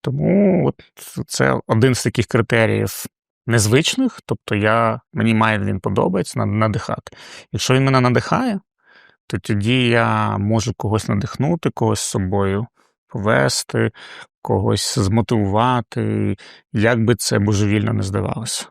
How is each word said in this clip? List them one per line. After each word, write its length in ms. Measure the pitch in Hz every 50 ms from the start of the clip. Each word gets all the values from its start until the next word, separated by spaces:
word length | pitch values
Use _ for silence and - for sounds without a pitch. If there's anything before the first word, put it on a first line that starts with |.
Тому 640 | _ 143 127 139 147 165 180 196 208 196 185 180 151 139
от 80 | - _ - _ _ - - - - - -
це 340 | _ - - 127 135 131 123 -
один 280 | - 120 113 110 135 127
з 80 | - -
таких 240 | 117 - - 113
критеріїв 760 | - - 127 113 - - 117 113 110 104 104 107 101 - - - - _ _ _ _ _ _ _
незвичних, 720 | - 113 120 101 101 110 139 170 - - - 269 247 - - _
тобто 280 | - 120 - _ - 104
я, 460 | 104 101 107 110 117 117 113 113 120 _ _ _
мені 220 | - 110 113 113
має 240 | 110 110 110 110 104
він 220 | 101 98 101 95
подобається, 580 | - - 98 98 104 - 185 - 87 - - -
на-, 80 | 110
надихати. 680 | 104 101 107 110 110 101 - - - - - - - - - - - - - - _ -
Якщо 220 | 95 - - 131
він 100 | 131 135
мене 160 | 135 135 131
надихає, 600 | 123 123 123 120 117 - - 170 254 254 208 196 _ _ _ _ _ _ _ - _ _ _ _ _
то 120 | _ - 101
тоді 500 | - - 117 101 98 107 127 131 127 120
я 500 | 117 117 117 113 110 110 107 107 107 101
можу 360 | 101 104 110 113 104 113 95
когось 320 | _ - 104 104 113 - -
надихнути, 600 | 107 101 104 120 - - 127 147 175 165 - 143
когось 300 | - - 120 110 110 117
з 80 | - -
собою 580 | - 110 98 92 95 101 98 98 98 101 110 - _ _ _ _ _ _ _ _
повести, 840 | - 123 98 107 113 131 135 131 - - - _ - 120 113 110 - - - - - - - _ _ _ _
когось 560 | - 117 101 95 110 110 101 - - - -
змотивувати, 1400 | 104 95 101 113 113 - 123 113 104 98 98 107 113 127 127 123 110 _ - 123 110 107 107 107 104 101 101 - - - - - _ _ -
як 320 | 110 101 113 123 117 113
би 100 | 107 120
це 240 | - - - 113 110
божевільно 540 | 101 107 107 98 104 104 101 107 104 110 113
не 100 | 104 101
здавалося. 640 | 95 98 101 98 95 92 - 110 120 - - - -